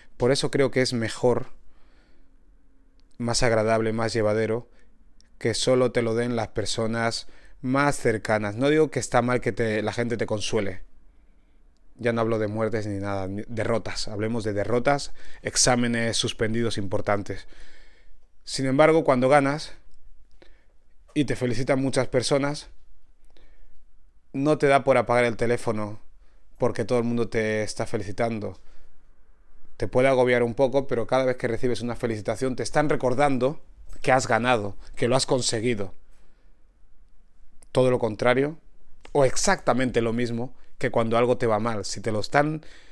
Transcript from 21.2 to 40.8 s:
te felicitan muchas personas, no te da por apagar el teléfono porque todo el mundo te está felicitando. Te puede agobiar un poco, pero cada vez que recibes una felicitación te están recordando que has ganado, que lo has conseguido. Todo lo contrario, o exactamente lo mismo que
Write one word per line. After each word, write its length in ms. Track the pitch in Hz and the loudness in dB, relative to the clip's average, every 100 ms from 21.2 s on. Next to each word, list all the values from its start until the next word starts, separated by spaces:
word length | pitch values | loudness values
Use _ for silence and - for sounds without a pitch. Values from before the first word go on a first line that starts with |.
te 120 | 143 117 | -2 0
felicitan 440 | 123 120 127 135 | 0 0 2 2
muchas 280 | 135 135 123 | 2 2 2
personas, 640 | 131 - 143 143 147 - - - - - - - - - - - - - - - - - | 0 2 0 0 -4 -10 -16 -12 -14 -14 -18 -16 -14 -14 -12 -10 -10 -12 -16 -18 -20 -12
no 260 | 135 143 151 | -2 2 4
te 80 | 143 | 6
da 180 | 139 | 4
por 120 | 135 123 | 4 2
apagar 280 | 117 120 | 4 2
el 120 | 120 117 | 2 2
teléfono 640 | 117 120 - 107 104 104 - - - - - - | 0 0 0 -2 -4 -8 -12 -16 -20 -20 -16 -2
porque 260 | 120 107 | -2 0
todo 140 | 110 123 | 0 0
el 60 | |
mundo 240 | 117 120 110 | 2 0 0
te 340 | 117 110 107 | 0 0 0
está 240 | 107 - 113 | -2 -4 -2
felicitando. 720 | 110 101 98 117 110 98 90 - - - - - - - - - - - - | -2 -2 -2 -2 -2 -6 -10 -10 -8 -8 -10 -12 -20 -20 -20 -14 -8 -6 -4
Te 120 | 104 | -2
puede 200 | 127 131 | 2 4
agobiar 340 | 131 127 123 | 4 4 4
un 120 | 120 | 2
poco, 320 | 113 135 139 131 | 2 2 2 0
pero 200 | 117 110 | -2 0
cada 180 | 131 | 0
vez 120 | 131 127 | 2 0
que 120 | 123 | -2
recibes 320 | 113 127 107 | 0 0 0
una 160 | 120 113 | -2 -4
felicitación 580 | 117 107 98 110 131 | -4 -4 -4 -2 -2
te 80 | 127 | -2
están 260 | 120 151 151 | -2 2 2
recordando 720 | 151 127 123 143 127 127 165 - - - - | 2 2 2 2 2 0 -2 -12 -16 -8 -2
que 120 | - | 4
has 160 | 131 123 | 4 4
ganado, 480 | 113 120 123 101 - - | 2 4 2 0 -6 -8
que 140 | - 120 | -2 2
lo 80 | 135 | 2
has 100 | - | 2
conseguido. 680 | 131 117 117 117 110 101 - - - - - - - - _ - - - - - - - - - | 0 0 0 0 0 -2 -4 -12 -16 -16 -18 -20 -20 -20 _ -18 -18 -16 -20 -20 -16 -14 -14 -4
Todo 180 | 131 127 | 2 4
lo 80 | 123 | 4
contrario, 600 | 113 107 120 123 143 165 - - - - - | 0 0 2 4 2 -4 -16 -14 -12 -12 -2
o 140 | 143 | 2
exactamente 760 | 131 - - 185 - 120 127 117 | 4 4 2 2 2 2 2 0
lo 100 | 113 | 0
mismo 420 | 117 104 117 131 - - | -2 -2 -4 -6 -8 -12
que 120 | - | -4